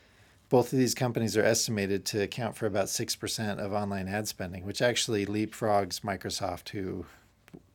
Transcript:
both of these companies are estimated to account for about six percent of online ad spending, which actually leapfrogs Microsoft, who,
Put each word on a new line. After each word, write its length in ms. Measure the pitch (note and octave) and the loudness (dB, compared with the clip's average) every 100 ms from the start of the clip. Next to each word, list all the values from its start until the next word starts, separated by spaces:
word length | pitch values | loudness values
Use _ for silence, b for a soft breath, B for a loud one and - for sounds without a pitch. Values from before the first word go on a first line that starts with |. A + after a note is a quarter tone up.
| b b b b _ | b b b b _
both 240 | B2+ A#2+ | 4 6
of 60 | C3+ | 2
these 160 | B2 | 2
companies 420 | - B2 A2+ A2+ G#2+ | 2 0 2 2 4
are 60 | |
estimated 600 | G#2 A2+ - G#2+ G2 G2 | 4 4 2 0 0 0
to 180 | - G#2+ | 0 -2
account 320 | G2 - A2+ | -2 -2 -6
for 120 | - A2 | -2 -2
about 220 | G2+ F#2 | 0 0
six 280 | - A2+ - | -2 -4 -4
percent 420 | G#2 - G#2+ G2+ | -4 -4 -4 -4
of 140 | G2+ | -2
online 340 | G#2 G2+ G2 F#2 | -2 -2 -4 -2
ad 220 | G#2 G#2+ | -2 -4
spending, 360 | - F#2 F#2 | -6 -8 -6
which 160 | F#2+ - | -8 0
actually 460 | B2 A2+ - G#2+ G2+ | 2 2 0 0 0
leapfrogs 760 | G#2 G#2+ - A2+ G2+ F#2+ - | 0 -2 -2 2 4 2 -4
Microsoft, 640 | G#2+ F#2+ G2+ - F#2+ F2 - | -4 -4 -4 -4 -4 -4 -8
who, 360 | G#2+ F#2 F#2+ E2+ B B _ _ - _ | -6 -6 -6 -10 B B _ _ -20 _